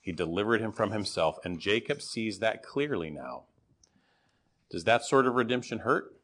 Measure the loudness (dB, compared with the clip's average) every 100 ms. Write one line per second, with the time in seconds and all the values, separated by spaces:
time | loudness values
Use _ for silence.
0 | -6 -4 -2 0 2 2 0 0 0 0
1 | -4 2 0 0 -6 -4 0 0 0 -6
2 | -4 -4 -4 0 -2 -2 -6 -4 -2 -2
3 | -4 -8 -10 -12 -16 _ _ _ _ _
4 | _ _ _ _ _ _ _ -4 4 4
5 | 6 6 6 4 2 0 -2 -6 0 0
6 | 0 -18